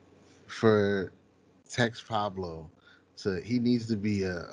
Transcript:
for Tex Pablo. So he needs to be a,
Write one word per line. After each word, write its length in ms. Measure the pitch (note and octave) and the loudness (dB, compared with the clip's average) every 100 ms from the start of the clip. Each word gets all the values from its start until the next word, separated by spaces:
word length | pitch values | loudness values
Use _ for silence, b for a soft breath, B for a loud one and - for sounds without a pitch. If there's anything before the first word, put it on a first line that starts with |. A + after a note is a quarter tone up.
| - - - - - | -20 -20 -20 -20 -16
for 680 | - A2+ G#2+ G2+ G2+ F2 - _ _ _ _ - | 2 4 6 4 0 -2 -8 _ _ _ _ -10
Tex 320 | - A#2 A#2 - | -2 0 -2 -6
Pablo. 600 | A2+ G#2 F#2+ F2+ D#2+ D#2+ - b b b - | -2 -2 -4 -8 -10 -14 -20 b b b -8
So 240 | G#2 F#2 | -4 -4
he 180 | E2 B2 | -2 0
needs 280 | A#2+ B2 A2 | 2 2 2
to 100 | A2 | -2
be 280 | G#2+ G2+ | 0 0
a, 220 | F#2+ F2+ - | 0 -4 -6